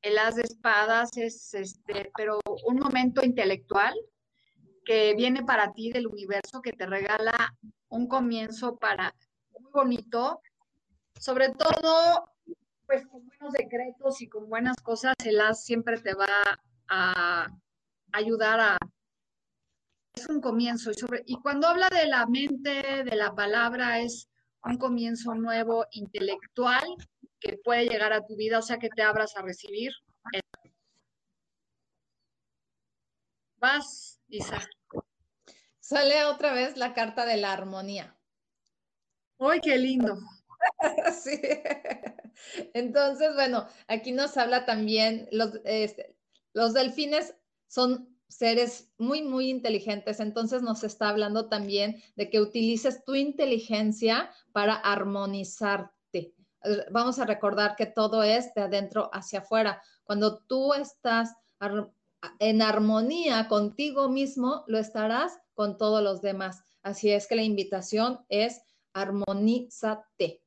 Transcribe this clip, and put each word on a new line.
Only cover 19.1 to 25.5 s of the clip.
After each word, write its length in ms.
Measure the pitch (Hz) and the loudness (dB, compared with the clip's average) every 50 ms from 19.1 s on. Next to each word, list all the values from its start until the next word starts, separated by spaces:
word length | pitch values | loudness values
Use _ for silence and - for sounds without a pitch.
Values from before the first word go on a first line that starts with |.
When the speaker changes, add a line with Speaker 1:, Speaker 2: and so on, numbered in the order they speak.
| _ _ _ _ _ _ _ _ _ _ _ _ _ _ _ _ _ _ _ _ _ | _ _ _ _ _ _ _ _ _ _ _ _ _ _ _ _ _ _ _ _ _
Speaker 1:
es 140 | - 240 - | -16 -8 -4
un 100 | 311 294 | -4 -2
comienzo. 520 | - 254 220 226 240 240 240 233 233 226 | -2 0 0 2 0 0 -2 -4 -4 -6
Y 20 | 208 | -6
sobre, 300 | 214 233 240 240 240 - | -6 -4 -6 -6 -6 -6
y 160 | - 254 - | -6 -8 -4
cuando 260 | - 269 285 285 294 330 | -2 -2 0 4 4 4
habla 220 | 339 359 370 370 | 4 6 4 4
de 160 | 370 349 320 | 6 4 4
la 220 | 294 269 254 233 226 | 4 4 2 2 2
mente, 760 | 240 262 277 285 285 254 277 285 277 277 277 269 269 269 262 | 2 2 2 0 -2 -2 -4 -4 -4 -2 -2 -2 -2 -2 -2
de 120 | 247 233 | -2 0
la 180 | 214 208 202 208 | 0 0 0 0
palabra, 680 | 208 202 202 208 233 233 233 240 247 247 240 233 233 | -2 -2 0 2 2 2 0 0 0 -2 0 0 0
es 300 | 233 240 233 - - _ _ _ _ _ _ _ - | -2 -2 -6 -8 -14 _ _ _ _ _ _ _ -6
un 140 | 233 247 247 | -4 -4 -2
comienzo 580 | 254 254 247 240 233 233 233 233 233 240 226 | 0 -2 0 0 -2 -4 -4 -6 -6 -6 -4
nuevo, 500 | 226 226 226 | -4 -2 -2